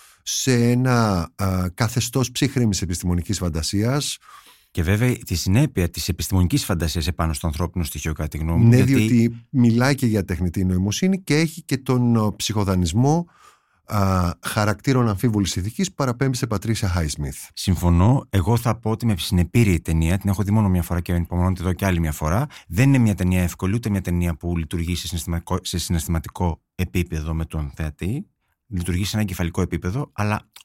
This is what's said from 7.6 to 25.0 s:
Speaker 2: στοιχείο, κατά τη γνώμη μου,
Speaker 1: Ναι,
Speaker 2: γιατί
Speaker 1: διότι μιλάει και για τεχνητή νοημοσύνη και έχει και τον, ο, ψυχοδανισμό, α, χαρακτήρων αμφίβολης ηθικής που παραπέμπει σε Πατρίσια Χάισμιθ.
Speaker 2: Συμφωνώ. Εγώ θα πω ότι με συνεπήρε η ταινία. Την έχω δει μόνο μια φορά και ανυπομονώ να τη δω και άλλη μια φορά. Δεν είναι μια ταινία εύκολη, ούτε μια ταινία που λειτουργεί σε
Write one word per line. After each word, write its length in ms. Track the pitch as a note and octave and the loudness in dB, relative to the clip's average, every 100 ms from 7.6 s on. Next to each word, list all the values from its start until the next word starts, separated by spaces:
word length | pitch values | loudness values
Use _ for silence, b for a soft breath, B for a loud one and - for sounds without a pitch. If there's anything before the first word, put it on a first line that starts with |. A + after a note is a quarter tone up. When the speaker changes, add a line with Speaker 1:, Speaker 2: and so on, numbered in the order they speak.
| E2+ F2+ | -4 -4
Speaker 2:
στοιχείο, 280 | D#2+ D2 D#2+ | -6 -6 -6
κατά 160 | D2 D2+ | -4 -6
τη 100 | D2 | -4
γνώμη 240 | D#2+ E2+ | 0 4
μου, 60 | A#2 | 6
Speaker 1:
Ναι, 80 | B2 | 6
Speaker 2:
γιατί 180 | C3 | 6
Speaker 1:
διότι 520 | C3+ A2 A#2+ A#2 A#2 - | 4 4 4 2 -2 -4
μιλάει 440 | C3+ A#2+ A2+ C3 | 2 4 4 2
και 120 | D3 B2 | 2 0
για 180 | G#2+ | 0
τεχνητή 400 | F#2+ E2 F2+ F#2 | -2 -2 -2 0
νοημοσύνη 560 | F#2 F2+ G2 - F#3+ F#3+ | 0 0 0 0 0 0
και 120 | - D3 | 0 0
έχει 260 | D#3+ - | 0 -4
και 140 | - C3 | -6 -4
τον, 380 | - B2+ A#2+ A#2 | 0 2 4 4
ο, 180 | G#2+ F#2+ | 2 -2
ψυχοδανισμό, 920 | - G#2+ G2 F#2 F2 F#2 C3+ E3 E3+ b b b b b | -2 0 2 2 2 2 2 2 -2 b b b b b
α, 460 | - G#2+ G2 F#2 F2 E2+ | -6 0 2 2 0 -2
χαρακτήρων 680 | - A#2 G#2 G2+ - B2+ A#2 | -4 0 0 0 0 2 2
αμφίβολης 480 | F#2+ B2+ G#2 F#2+ - | 0 0 0 0 -2
ηθικής 320 | F#2+ - F#3+ | -6 -4 -6
που 60 | |
παραπέμπει 420 | - C3+ A#2 C3+ B2 | -2 -4 -2 -2 -2
σε 100 | - | -4
Πατρίσια 420 | G2+ G#2+ A2+ G2+ | -2 -2 -2 0
Χάισμιθ. 480 | F2 D#2 - C#2 - - | 0 -2 -4 -8 -8 -14
Speaker 2:
Συμφωνώ. 760 | - - E2+ F2 E2+ G2+ C#3 - | -4 0 2 4 6 6 4 0
Εγώ 260 | G2 F2+ A#2 | 0 2 2
θα 220 | A#2 A2+ | 0 -2
πω 120 | A2 | -4
ότι 160 | A2 A#2+ | -2 -2
με 80 | F#2+ | -2
συνεπήρε 520 | - F2 D#2+ A#2+ G#2+ | 0 0 2 4 4
η 100 | E2 | 2
ταινία. 380 | - E2 E2 G2+ | 0 2 2 2
Την 120 | G2 | 0
έχω 120 | G2 | -2
δει 80 | G2 | 0
μόνο 180 | G#2+ G2+ | 2 2
μια 140 | F2+ | 2
φορά 180 | E2 F2 | 0 -4
και 120 | F2 | -2
ανυπομονώ 360 | F2 E2+ F2 F2+ | -2 -2 0 0
να 60 | |
τη 80 | F2+ | 0
δω 100 | F2 | -4
και 140 | F2+ G2 | -2 0
άλλη 140 | F2 | 0
μια 120 | D#2+ | 0
φορά. 340 | D2 D2+ F#2+ D3 B - | -2 -2 0 -2 B -6
Δεν 200 | F2 C3+ | 2 4
είναι 100 | C3+ | 4
μια 160 | A2+ | 4
ταινία 280 | F#2+ F2+ F#2 | 2 0 2
εύκολη, 320 | F2 - F#2+ | 0 -2 -4
ούτε 160 | A2+ A2+ | -2 -2
μια 100 | G2 | -2
ταινία 340 | F2+ F2 F2 D#2+ | -2 -2 -2 -2
που 200 | F2 E2+ | -4 -4
λειτουργεί 380 | D2+ F2 E2+ | -4 -4 -4
σε 120 | E2+ | -4